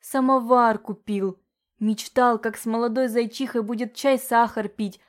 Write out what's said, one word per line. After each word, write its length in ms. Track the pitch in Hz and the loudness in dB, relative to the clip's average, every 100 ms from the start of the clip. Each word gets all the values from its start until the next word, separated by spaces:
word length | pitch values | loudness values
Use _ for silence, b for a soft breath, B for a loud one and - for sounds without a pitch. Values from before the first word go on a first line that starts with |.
самовар 760 | - 269 262 269 233 247 233 214 | -6 0 2 2 4 4 4 2
купил. 640 | - 208 - 202 190 185 _ _ _ _ | -4 -10 -6 -2 -2 -6 _ _ _ _
Мечтал, 580 | 214 214 - - 247 233 | -2 -2 -2 2 2 2
как 200 | 226 214 | -2 -6
с 80 | 226 | -4
молодой 420 | 226 233 226 254 | -2 -2 0 0
зайчихой 540 | 226 233 - 269 240 | 0 -2 -4 -4 -4
будет 320 | 208 233 233 | -4 -4 -6
чай-сахар 760 | - 277 262 - 233 233 226 208 | -2 0 0 2 2 2 0 -6
пить, 320 | - 208 - | -6 -8 -8